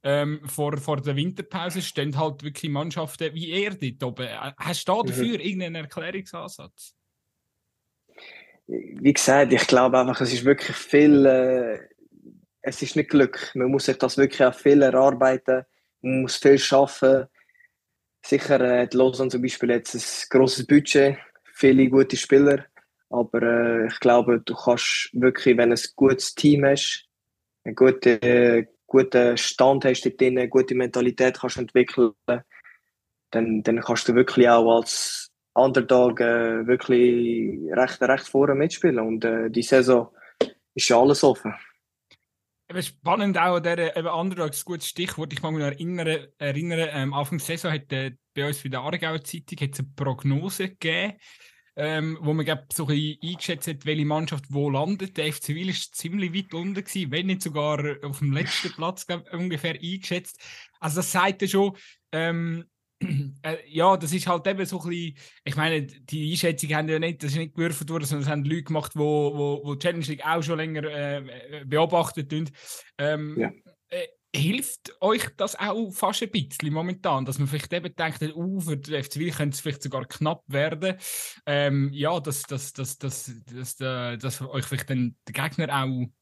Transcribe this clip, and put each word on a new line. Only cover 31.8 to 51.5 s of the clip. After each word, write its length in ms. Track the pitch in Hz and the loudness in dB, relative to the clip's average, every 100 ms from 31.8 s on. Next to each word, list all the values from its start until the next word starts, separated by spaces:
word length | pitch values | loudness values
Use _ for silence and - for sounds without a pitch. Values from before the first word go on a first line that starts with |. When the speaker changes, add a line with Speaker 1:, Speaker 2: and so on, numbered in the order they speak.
| 123 - 120 - - 120 - - - _ _ _ _ _ _ | 2 4 2 2 -4 -4 -4 -20 -20 _ _ _ _ _ _
Speaker 2:
dann, 320 | 113 113 110 | -2 0 0
dann 180 | 107 113 | 0 -2
kannst 280 | - 117 - | 0 -2 2
du 60 | |
wirklich 340 | 120 127 - 120 | 4 4 6 8
auch 300 | 117 113 117 | 8 8 4
als 520 | 110 - - - - _ _ | 2 -6 -6 -10 -14 _ _
Underdog, 680 | - 135 131 117 127 123 113 | 2 4 4 4 6 6 4
äh, 460 | 117 117 113 113 113 | 2 2 0 -2 0
wirklich 920 | 127 - 123 123 120 117 117 110 85 78 | 0 2 4 6 4 0 -2 -4 -6 -4
recht, 300 | 95 127 - | 0 0 0
recht 260 | 123 131 - | 0 0 0
vorne 260 | 135 139 | 0 2
mitspielen. 440 | 139 160 - 175 123 | 2 0 0 0 0
Und, 260 | 110 113 | -2 -2
äh, 260 | 113 113 113 | -2 -2 -2
die 120 | 113 | -4
Saison 460 | 117 131 123 123 113 _ - _ - _ _ | 4 4 6 2 2 _ -20 _ -20 _ _
ist 140 | - - | -4 2
ja 100 | 120 | 4
alles 240 | 131 139 | 4 6
offen. 320 | 143 120 110 - - _ _ _ _ _ _ _ _ _ _ | 4 2 -4 -12 -18 _ _ _ _ _ _ _ _ _ _
Speaker 1:
Eben 120 | 180 | -8
spannend 560 | - - 156 202 202 180 | -8 -8 -2 0 2 2
auch 180 | 175 175 | 2 2
an 60 | |
dieser, 340 | 170 170 170 - | 0 -2 -2 -2
eben 120 | 165 | -4
Underdog 420 | 165 185 180 156 | -4 -4 -4 -6
ist 120 | 139 | -6
ein 100 | - | -10
gutes 160 | 170 - | -10 -10
Stichwort. 440 | - 170 - 156 | -8 -8 -6 -10
Ich 100 | 147 | -8
mag 100 | 160 | -6
mich 80 | 156 | -4
noch 80 | 143 | -4
erinnern, 580 | 139 170 180 160 156 139 _ | -6 -8 -6 -4 -6 -8 _
erinnern, 500 | 147 139 170 165 160 | -6 -6 -4 -4 -4
ähm, 220 | 147 135 | -4 -6
Anfang 240 | 139 143 170 | -4 -6 -6
der 80 | - | -8
Saison 260 | 165 180 | -8 -6
hat, 200 | 156 139 | -6 -6
äh, 200 | 135 135 127 _ | -8 -8 -12 _
bei 120 | - 143 | -8 -6
uns 160 | 143 | -6
bei 60 | 135 | -8
der 120 | 131 | -8
Aargauer 420 | 135 170 165 160 | -6 -6 -6 -6
Zeitung 360 | 156 170 - 165 | -10 -16 -14 -8
hat's 180 | 139 - | -8 -8
eine 80 | 135 - | -12 -6
Prognose 760 | 135 127 139 139 180 - 190 | -6 -4 -2 -2 -4 -6 -8
gegeben, 440 | - - 170 202 - _ - - | -6 -6 -4 -6 -8 _ -20 -20